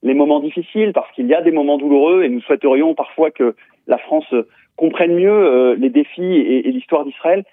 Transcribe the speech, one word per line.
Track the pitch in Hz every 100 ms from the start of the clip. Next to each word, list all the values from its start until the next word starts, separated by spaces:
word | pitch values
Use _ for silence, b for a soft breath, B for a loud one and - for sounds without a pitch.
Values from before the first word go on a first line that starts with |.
les | 127
moments | 135 147 147
difficiles, | 151 175 170 214 214
parce | - -
qu'il | - 123
y | 156
a |
des | 170
moments | 160 143 147
douloureux, | 147 143 156 185
et | 151
nous | 123
souhaiterions | - 139 143 131 160 160
parfois | - - 160
que | - 123 b b b -
la | 120
France, | - - -
euh, | 123 110 b b -
comprenne | 165 - 170
mieux, | 175 190
euh, | 208 180 127 127 120
les | 131
défis | 277 285 -
et, | 185 175 123 127 131
et |
l'histoire | 127 - 160
d'Israël. | 143 - 160 196 196